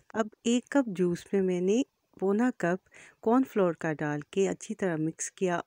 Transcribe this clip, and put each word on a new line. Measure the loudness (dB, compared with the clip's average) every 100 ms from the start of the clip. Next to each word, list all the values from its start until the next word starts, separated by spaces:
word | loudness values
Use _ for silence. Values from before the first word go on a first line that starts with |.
| -8
अब | -4 -4 -4 -2
एक | -2 0
कप | 0 0
जूस | 0 0 -2 -2
में | 0
मैंने | 0 0 2 2 0 _ _ -4
पौना | 0 2 0 0
कप | 0 -2 _ -20 -20 _
कॉर्नफ्लोर | 2 2 2 2 0
का | 0 -4
डाल | -2 -2 -4 -4
के | 0 0
अच्छी | -2 -8
तरह | -4 -2 0
मिक्स | -2 -4 -10
किया | -4 -2 -2